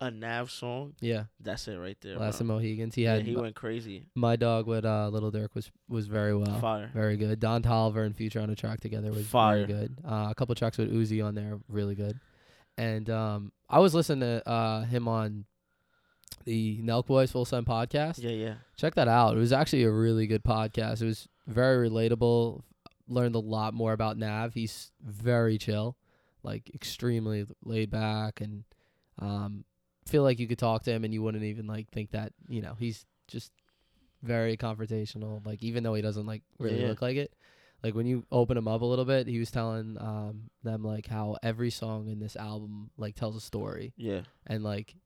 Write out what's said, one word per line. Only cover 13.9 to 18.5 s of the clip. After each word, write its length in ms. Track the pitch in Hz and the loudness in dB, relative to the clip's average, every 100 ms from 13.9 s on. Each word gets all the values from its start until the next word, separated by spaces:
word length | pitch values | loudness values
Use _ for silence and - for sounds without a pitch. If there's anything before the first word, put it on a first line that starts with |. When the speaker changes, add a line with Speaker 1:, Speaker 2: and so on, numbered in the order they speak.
| 165 | 6
Speaker 2:
listening 260 | 160 139 | 2 2
to, 240 | 120 117 - | 2 0 0
uh, 340 | 117 110 110 | 0 2 0
him 240 | 117 123 117 | 0 0 0
on 380 | 113 107 104 101 _ _ _ _ _ _ _ - - - | 0 0 -4 -12 _ _ _ _ _ _ _ -20 -12 -2
the 340 | 113 110 107 | 0 0 0
Nelk 240 | 113 117 123 | 0 0 4
Boys 240 | 135 131 | 6 4
Full 140 | 127 120 | 2 0
Send 200 | 123 117 | 0 0
podcast. 560 | 113 120 147 156 156 | 0 0 0 -2 -2
Speaker 1:
Yeah, 100 | 120 | -4
yeah. 240 | 113 110 | -4 -4